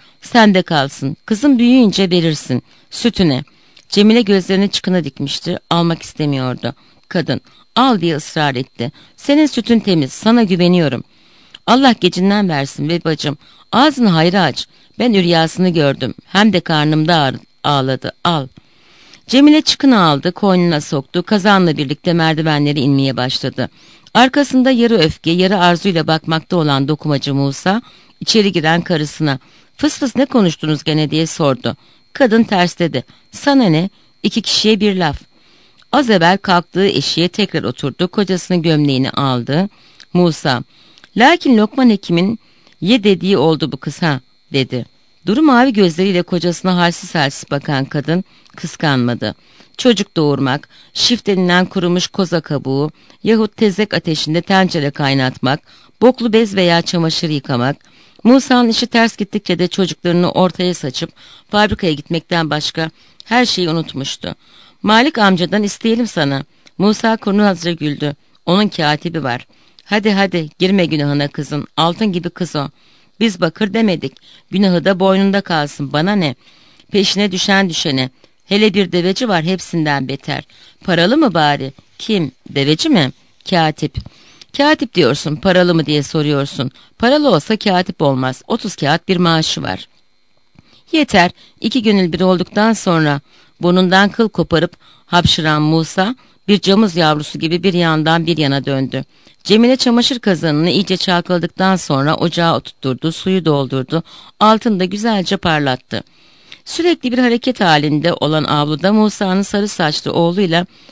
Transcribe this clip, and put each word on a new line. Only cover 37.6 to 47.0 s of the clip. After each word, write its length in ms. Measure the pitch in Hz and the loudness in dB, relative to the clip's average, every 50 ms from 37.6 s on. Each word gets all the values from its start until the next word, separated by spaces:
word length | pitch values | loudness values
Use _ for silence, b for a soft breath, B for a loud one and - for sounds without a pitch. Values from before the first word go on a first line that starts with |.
| 85 | -4
oturdu, 440 | 107 123 - - 139 123 - 175 | -6 -6 -6 -6 -6 -4 -4 -4
kocasının 540 | 180 - 220 202 175 190 175 - - 185 175 | -2 -2 -2 -2 0 -2 -4 -2 -2 -2 0
gömleğini 480 | 156 170 156 147 147 143 135 127 135 - | 0 2 2 2 2 2 0 0 -2 -2
aldı. 600 | - - 139 135 127 123 117 123 139 165 196 202 b b b b b b b _ - | -2 -2 0 0 0 -2 -2 -2 -2 -2 -2 -2 b b b b b b b _ 0
Musa, 500 | 175 180 170 151 - - 156 127 123 - b b b b b b b b b - | 2 2 2 0 0 -2 -2 -2 -2 -4 b b b b b b b b b 0
"Lakin 400 | 202 233 285 349 349 - 294 247 | 2 4 4 4 2 2 2 2
Lokman 320 | 214 214 214 - 269 262 240 | 4 2 0 0 2 2 4
Hekim'in 500 | 208 190 - - 170 170 180 202 233 b b b b b b b b _ | 2 2 0 -2 0 0 0 -2 -4 b b b b b b b b _
"Ye" 220 | 160 180 247 247 190 | 0 0 0 2 4
dediği 340 | 208 190 170 170 190 196 | 2 2 2 2 0 2
oldu 340 | 135 135 165 160 143 165 139 | 2 2 2 0 0 -2 -6
bu 60 | - | -8
kız 240 | - - 156 143 - | -8 -10 -10 -6 -2
ha," 180 | 180 160 143 127 - _ _ _ _ - 139 | -2 -2 -2 -2 -6 _ _ _ _ -4 -2
dedi. 320 | 139 127 - 131 123 113 - _ _ _ _ _ _ - | -2 -2 -2 -4 -8 -10 -12 _ _ _ _ _ _ -4
Duru 160 | 170 208 277 | -2 0 2
mavi 320 | 320 294 254 233 254 277 214 | 4 4 4 4 4 4 4
gözleriyle 480 | 214 196 170 156 170 185 202 185 175 | 2 2 2 2 0 0 0 0 0
kocasına 560 | 175 - 185 170 165 175 170 - - 185 180 | -2 -2 -4 -2 -2 -2 -4 -2 -2 -2 0
halsiz 380 | 180 175 175 170 - | 2 0 0 -2 -4